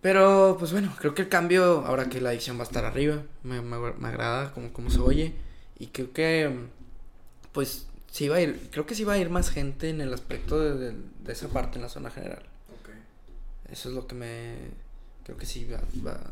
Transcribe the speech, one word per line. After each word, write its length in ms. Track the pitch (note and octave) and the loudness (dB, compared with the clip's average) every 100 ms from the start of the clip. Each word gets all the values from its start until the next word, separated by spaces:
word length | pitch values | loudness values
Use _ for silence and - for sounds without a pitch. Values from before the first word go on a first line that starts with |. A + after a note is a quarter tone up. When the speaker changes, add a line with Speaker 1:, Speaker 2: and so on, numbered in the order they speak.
Speaker 1:
Pero, 540 | F#3 F#3+ G3 G3 F#3+ F#3 | 6 8 10 10 8 8
pues, 120 | E3+ | 2
bueno, 220 | F#3 G3 C3+ | 0 0 0
creo 160 | D3 D3+ | -2 0
que 80 | |
el 60 | F#3+ | 2
cambio, 540 | F#3 E3+ F3+ F3+ E3 C#3 | 4 6 6 8 6 4
ahora 240 | C3 C3 | 0 0
que 120 | B2+ | -2
la 80 | B2 | -2
adicción 280 | A#2+ - A#2+ | -2 -4 -6
va 40 | |
a 40 | A#2+ | -4
estar 180 | - A2+ | -2 -2
arriba, 380 | B2+ D3 D3+ C#3+ - | 2 2 0 -6 -10
me, 180 | B2+ B2 | -6 -6
me, 160 | A#2+ A#2+ A#2+ | -4 -4 -4
me 140 | - A#2 | -4 -6
agrada 460 | A#2 A#2 B2 C#3 | -2 -2 -2 -4
como, 180 | B2 B2 | -8 -10
como 180 | - A#2 | -6 2
se 80 | - | 4
oye. 340 | B2 C#3+ D#3+ - - - - - | 6 4 2 -2 -8 -12 -18 -16
Y 80 | - | -12
creo 260 | - B2+ | -8 -6
que, 540 | - D#3+ D#3+ D3+ B2+ A#2+ - - - - - - - - | 0 2 4 2 -2 -8 -14 -16 -14 -14 -16 -20 -18 -6
pues, 360 | - C3+ - - - - | -2 -2 -4 -12 -14 -14
sí 160 | - C#3+ | -4 0
va 80 | E3 | 4
a 40 | |
ir, 280 | E3 - - | 2 0 -8
creo 140 | D3+ D#3 | -6 -4
que 80 | |
sí 100 | A3 | -2
va 100 | G#3 | 0
a 40 | G3+ | 2
ir 120 | E3+ | 2
más 180 | F3 F3 | 2 4
gente 400 | D3+ C#3 C3+ D#3+ | 4 0 0 -4
en 120 | D#3 | -2
el 120 | C3+ | -4
aspecto 460 | C3 - - - D3+ | -4 -6 -6 0 2
de, 180 | D3+ C#3 | 2 0
de, 200 | B2 G#2+ - - | -4 -8 -12 -12
de 100 | - | -10
esa 140 | A#2 C#3+ | -8 -4
parte 300 | C3+ B2 B2 | -2 -2 -4
en 40 | |
la 60 | A#2+ | -8
zona 220 | - B2 | -10 -10
general. 320 | - - - - - - - | -10 -10 -12 -16 -20 -20 -20
Speaker 2:
Ok. 80 | - A2 - - - - - - - | -18 -20 -20 -20 -16 -14 -12 -12 -14
Speaker 1:
Eso 180 | - B2+ | -12 -10
es 60 | B2+ | -10
lo 100 | B2 | -10
que 80 | |
me, 420 | B2 A#2 A#2 A#2 A#2+ - - - - - - | -12 -10 -10 -10 -12 -12 -14 -16 -16 -18 -18
creo 140 | - - | -14 -10
que 100 | - | -8
sí 180 | - - | -4 -2
va, 160 | - - B2+ - | -2 -2 -2 -4
va, 140 | - - | -4 -6